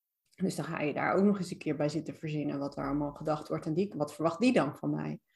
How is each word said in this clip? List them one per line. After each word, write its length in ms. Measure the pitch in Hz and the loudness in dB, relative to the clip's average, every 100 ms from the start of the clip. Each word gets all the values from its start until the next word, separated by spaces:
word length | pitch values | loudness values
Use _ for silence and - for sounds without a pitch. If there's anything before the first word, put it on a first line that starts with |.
| _ _ _ | _ _ _
Dus 260 | - 185 - | -4 -2 -2
dan 80 | |
ga 160 | 156 165 | -4 -2
je 140 | 151 | -2
daar 200 | 135 143 | 0 2
ook 100 | 185 | 6
nog 140 | 202 196 | 6 4
eens 120 | 165 | -2
een 80 | - | -4
keer 180 | 156 151 | -4 0
bij 120 | 147 | 0
zitten 260 | 156 156 - | 0 -4 -8
verzinnen 420 | 160 151 147 143 | -4 -2 -2 -2
wat 180 | 139 143 | -4 -4
er 80 | |
allemaal 280 | 139 147 147 | -2 -2 -2
gedacht 360 | - 151 151 - | -4 -2 -2 -2
wordt. 180 | 156 160 | -4 -2
En 80 | |
die, 180 | 156 202 147 | 0 0 -2
wat 180 | 147 | -4
verwacht 260 | - 156 165 | 0 -2 4
die 120 | 247 | 4
dan 240 | 226 143 - | 6 2 0
van 140 | 147 | -2
mij? 300 | 151 151 151 _ | -2 -2 -6 _